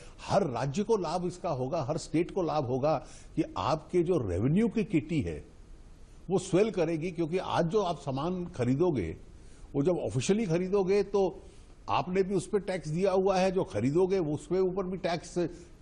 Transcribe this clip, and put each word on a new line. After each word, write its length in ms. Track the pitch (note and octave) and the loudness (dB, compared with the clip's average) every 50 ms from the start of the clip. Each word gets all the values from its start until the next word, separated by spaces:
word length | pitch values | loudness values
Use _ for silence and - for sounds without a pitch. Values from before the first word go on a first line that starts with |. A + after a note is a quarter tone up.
| - - - - | -18 -18 -18 -12
हर 240 | - - - D3 - | -4 2 2 2 2
राज्य 360 | - A#2+ A2+ C3 C#3 C3+ G3 | 2 -2 -2 -2 -2 0 -2
को 140 | G3+ A3+ A3+ | 0 2 2
लाभ 300 | G3+ F3 D3+ E3+ F#3 F3 | 0 2 -2 -2 -2 -2
इसका 240 | F3+ F3+ - - F3 | -4 -6 -4 -4 -4
होगा, 320 | D3 B2+ B2+ C3 E3+ - | -2 -2 -2 -2 -2 -2
हर 160 | A#2+ B2 E3 E3 | -2 -2 -2 -4
स्टेट 320 | - - - D#3 F3 E3 | -4 -2 0 0 0 0
को 120 | - G3 | -2 -2
लाभ 220 | F3 D3+ D3 D3+ C3+ | -2 0 0 0 0
होगा 420 | A#2 C3 B2+ C3+ D#3 D3+ B2+ - - - - - - - | 0 -2 0 2 0 0 0 -4 -8 -18 -20 -16 -8 -4
कि 60 | D#3 E3 - - | -4 -4 -2 -2
आपके 460 | - F#2 B2 D#3 D#3 - - - F3 | -2 0 0 0 -2 -4 0 0 2
जो 260 | E3 F3 F3+ D3 A#2 F#2+ | 2 4 2 0 2 0
रेवेन्यू 400 | E2+ F#2+ A2 C#3 D#3+ G#3 A#3 A3 | 0 2 2 4 4 4 4 2
की 160 | - A3+ G3+ | 2 0 -2
किटी 360 | - E3 D3 - - F3 D3 | 2 0 0 0 0 -2 -2
है 240 | F#2+ E2+ D2+ C#2+ - - - - - - - - - - - - - - - - - - | -2 -2 -4 -8 -12 -16 -20 -20 -20 -20 -20 -20 -20 -20 -20 -20 -20 -20 -20 -16 -6 -2
वो 80 | F#3+ F#3 | -2 -2
स्वेल 320 | F#3 - D#3 F#3 - A3+ | 0 2 4 4 4 4
करेगी, 400 | - F#3 D#3 E3 E3+ D3+ D#3+ F#3+ | 2 0 0 0 0 -2 -4 -6
क्योंकि 280 | D#3 E3 E3+ D3 F3 F#3 | -2 -2 -2 -2 -2 -4
आज 280 | - G#2+ A2 C#3+ E3+ | -2 0 0 2 2
जो 160 | D#3+ G#3+ G#3+ | 2 2 2
आप 160 | G3 F3 E3+ - | 2 0 -2 -4
सामान 480 | - C#3+ C3 C3+ D3+ F3+ F#3 F3+ F3 | -4 -4 -4 -2 -2 -2 -2 -4 -6
खरीदोगे, 680 | E3 - - A#2+ A#2+ C3 C#3+ F3+ F3+ D3 A2 E2+ D#2+ F#2 - - - - - - - - - - - - | -8 -4 -2 0 2 2 4 4 2 2 0 -2 -2 -6 -8 -14 -18 -20 -20 -20 -20 -20 -20 -14 -6 -2
वो 80 | C#3+ | 0
जब 160 | C#3+ F3+ F3 D3 | 2 2 2 0
ऑफिशियली 480 | B2 A2 G2+ C3 - - G3 A3 A#3 | -2 -2 -2 -2 2 2 2 2 2
खरीदोगे 560 | E3+ E3 F3 F#3 F#3 G3+ G3+ F#3 F3+ G3+ G#3 | 2 0 0 0 0 0 0 2 2 2 2
तो 400 | G3 G3+ - G3 F#3+ F3 - - - - - - - - - - - - | 2 2 2 2 2 0 -2 -6 -18 -20 -20 -20 -20 -20 -20 -14 -6 -2
आपने 340 | G#2 C3 C3+ F3 F3+ G3 | -2 0 0 0 2 2
भी 120 | F#3+ F#3 G3+ | 2 2 0
उस 140 | E3+ - - | -2 -2 0
पर 100 | - G3+ | -2 -2
टैक्स 300 | - G3+ F#3 F3 D3+ D3+ | -2 -2 -6 -4 -4 -4
दिया 240 | D3+ F3 G3 F#3+ | -2 2 2 4
हुआ 240 | F#3 G3 F#3 G3+ F#3+ | 4 4 4 4 4
है, 160 | F3+ F#3 F#3+ | 4 4 4
जो 120 | F#3 F#3 D3+ | 2 2 0
खरीदोगे 540 | - - G#2 A2+ C#3 D3 F3 F#3+ F3+ G3 F#3+ | 0 0 0 2 4 4 4 4 4 2 2
वो 160 | E3 D3 D3+ | 2 0 -2
उसके 240 | C#3+ - - F3 F#3 | -4 -2 0 2 2
ऊपर 260 | F#3+ F3+ F3 G3 F#3 | 2 2 2 -2 -4
भी 120 | F3+ F#3+ | -4 -4
टैक्स, 420 | E3 - E3+ F3 E3 - - - F3+ E3+ - - - - - - - | -2 -2 -2 -2 -2 -4 -4 -2 -2 -2 -2 -4 -8 -16 -20 -14 -4